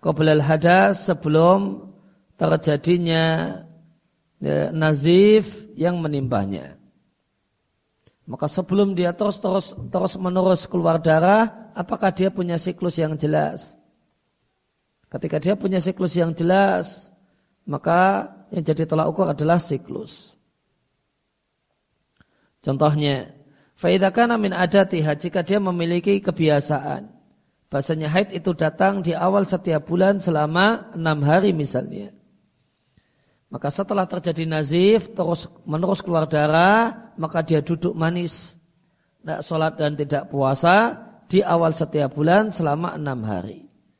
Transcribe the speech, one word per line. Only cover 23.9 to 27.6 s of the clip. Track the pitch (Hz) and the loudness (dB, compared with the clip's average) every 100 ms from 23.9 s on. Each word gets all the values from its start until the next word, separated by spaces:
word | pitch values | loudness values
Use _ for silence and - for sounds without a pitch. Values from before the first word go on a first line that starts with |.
idza | 185 190 | 2 2
kana | 190 233 233 | 2 0 2
min | 202 | -2
adatiha, | 180 180 202 196 175 156 151 | 0 2 2 2 0 -2 -2
jika | 175 185 | -4 -4
dia | 165 202 | 0 0
memiliki | 196 175 170 175 185 202 | 0 -2 -2 0 0 0
kebiasaan, | 196 165 156 147 143 147 147 135 - - _ _ _ _ | 0 0 2 2 0 -4 -4 -10 -10 -20 _ _ _ _